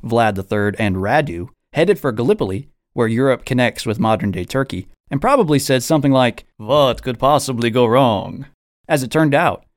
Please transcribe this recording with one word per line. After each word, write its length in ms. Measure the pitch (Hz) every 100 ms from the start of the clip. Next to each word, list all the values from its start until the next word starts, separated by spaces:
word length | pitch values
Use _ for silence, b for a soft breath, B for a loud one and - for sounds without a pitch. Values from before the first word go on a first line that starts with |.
Vlad 320 | 113 117 110
the 80 | 98
Third 320 | 95 104 104 98
and 200 | 107 92
Radu, 520 | 101 147 139 85 110 _ _
headed 240 | 147 175 208
for 140 | 139
Gallipoli, 560 | 110 123 214 104 95 143 _ _
where 140 | - 113
Europe 380 | 113 139 120
connects 400 | - 127 120 -
with 140 | 117 107
modern-day 440 | 110 110 104 92
Turkey, 440 | 87 135 135 92 - _ _
and 100 | 135
probably 360 | 226 277 165 143
said 240 | - 131
something 300 | - 160 139
like, 340 | 131 123 - - -
"What 440 | 107 147 135 110
could 160 | 127 117
possibly 540 | 131 143 135 117 117
go 140 | 123
wrong?" 600 | 117 123 131 101 - 98 - _ _ _ -
As 140 | 151
it 80 | 127
turned 240 | 156 156
out, 300 | 143 165 87 _